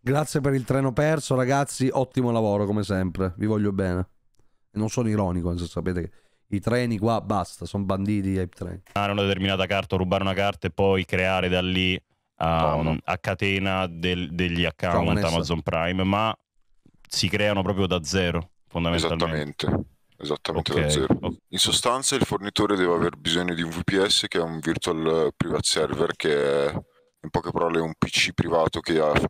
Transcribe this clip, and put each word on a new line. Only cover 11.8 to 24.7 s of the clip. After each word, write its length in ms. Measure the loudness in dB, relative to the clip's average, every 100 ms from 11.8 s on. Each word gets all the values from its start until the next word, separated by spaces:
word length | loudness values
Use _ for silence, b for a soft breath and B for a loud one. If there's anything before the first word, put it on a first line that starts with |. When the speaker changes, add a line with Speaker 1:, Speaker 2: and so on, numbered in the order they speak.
| 0 0 -6 _ _ _
Speaker 3:
No, 380 | 0 2 2 2
Speaker 2:
ehm, 40 |
Speaker 3:
no. 140 | 0 -2
Speaker 2:
a 160 | -4 -4
catena 680 | -4 -2 0 0 0 0 -2
del, 440 | -2 -2 -2 -2
degli 300 | -2 0 0
Speaker 1:
Ciao, 60 | 0
Speaker 2:
account 380 | 0 0 2 2
Speaker 1:
Vanessa. 180 | 2 2
Speaker 2:
Amazon 340 | 0 0 -2
Prime, 420 | -2 -2 0 0
ma 320 | 2 2 0 -2 _ _ _ _ _ _ -8
si 220 | -2 0
creano 340 | 2 2 2
proprio 240 | 2 0 0
da 160 | 0
zero, 480 | 0 0 2 0 -4 _ _
fondamentalmente. 1000 | -2 0 0 0 0 0 -2 -6 -4 -2
Speaker 3:
Esattamente, 240 | -2 -4 _ _ _
esattamente 560 | -6 -6 -4 -4 -2
Speaker 2:
Ok, 80 | 0
Speaker 3:
da 80 | 2
zero. 280 | 2 2 0
Speaker 2:
ok. 160 | -2 -8 _
Speaker 3:
In 100 | -2
sostanza 560 | 0 2 2 0 0
il 100 | 0
fornitore 520 | 0 -2 -4 0 2 4
deve 180 | 4
aver 220 | 4 2 -2
bisogno 380 | -2 0 0
di 80 | -2
un 80 | -4
V 120 | -4
P 240 | 0 2 4
S, 200 | 2 0
che 100 | -2
è 40 |
un 180 | -2 -2
virtual 720 | -2